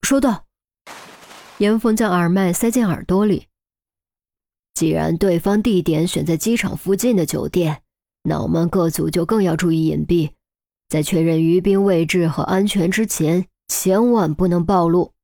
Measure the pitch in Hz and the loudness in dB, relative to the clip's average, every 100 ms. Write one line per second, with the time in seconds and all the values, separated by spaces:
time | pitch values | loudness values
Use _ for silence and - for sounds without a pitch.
0 | - 269 262 202 - _ _ _ - - | 0 2 2 -2 -8 _ _ _ -20 -20
1 | - - - - - - 208 220 226 220 | -20 -20 -20 -20 -20 -2 0 2 2 0
2 | 220 180 170 185 185 175 226 233 220 160 | 2 2 2 2 2 0 0 0 0 -2
3 | - 185 208 185 - _ _ _ _ _ | 0 0 2 0 -4 _ _ _ _ _
4 | _ _ _ _ _ _ _ - 165 160 | _ _ _ _ _ _ _ -4 -2 0
5 | 156 165 202 170 202 208 220 190 170 156 | -2 0 0 0 0 0 0 0 0 0
6 | 175 - 151 160 - 233 190 151 - 196 | -2 -2 -2 -2 -2 -2 -4 -6 -4 -2
7 | 240 214 156 156 156 180 165 151 _ _ | 0 0 0 -4 -4 -2 -2 -4 _ _
8 | _ _ - 151 147 165 170 190 165 156 | _ _ -6 -4 -2 -2 0 0 -2 -2
9 | - 156 170 226 190 160 180 165 160 151 | -4 -2 0 0 0 0 0 0 0 -2
10 | 156 175 151 - _ _ _ _ _ 156 | 0 0 0 -8 _ _ _ _ _ -4
11 | 151 175 165 160 165 175 190 196 196 180 | -2 0 2 2 2 2 2 2 2 2
12 | 160 185 165 151 - 185 208 202 170 196 | 0 0 0 -2 -2 0 0 0 0 0
13 | 220 - 156 175 185 _ _ - 185 190 | -4 -2 0 0 -2 _ _ -4 0 2
14 | 240 233 170 151 185 175 170 196 170 175 | 4 2 0 0 0 0 2 2 2 2
15 | 170 _ | 0 _